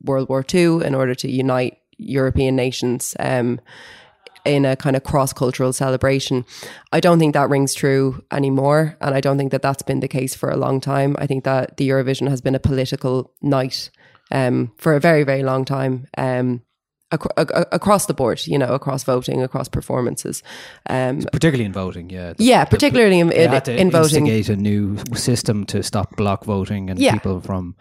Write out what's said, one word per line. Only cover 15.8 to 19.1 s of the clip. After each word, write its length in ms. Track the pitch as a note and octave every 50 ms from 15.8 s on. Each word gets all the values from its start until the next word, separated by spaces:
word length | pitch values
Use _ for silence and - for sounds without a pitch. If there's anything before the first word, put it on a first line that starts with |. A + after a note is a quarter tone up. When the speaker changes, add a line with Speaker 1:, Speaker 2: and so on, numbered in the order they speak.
| C3+ C3+ C3 B2+ C3 - - -
Speaker 1:
um, 440 | C3 C3 B2+ B2+ B2+ B2+ B2 B2 - _ _ _ _ _ _ _ _ _
ac-, 120 | E3 D#3 - - - -
ac-, 120 | D#3+ - -
ac-, 100 | - F3 -
across 340 | - F3 - F#3+ G#3 G3 -
the 80 | - D3
board, 320 | - C3 A2+ F#2 - -
you 120 | D#3+ D#3 C#3+
know, 120 | C3 B2 A#2+
across 300 | C#3 - C#3+ C3+ C#3 -
voting, 380 | -